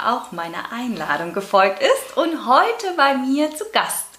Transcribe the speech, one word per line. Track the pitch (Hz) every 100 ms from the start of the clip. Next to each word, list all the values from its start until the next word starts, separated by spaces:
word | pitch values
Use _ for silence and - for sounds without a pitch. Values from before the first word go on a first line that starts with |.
auch | 220 247 -
meiner | 170 170 180 -
Einladung | 233 247 180 151 151 170
gefolgt | 196 196 196 196 -
ist | - - - -
und | 339 285 208
heute | 277 392 453 392 349
bei | 277 262
mir | 262 285 302 -
zu | 415
Gast | 220 175 - -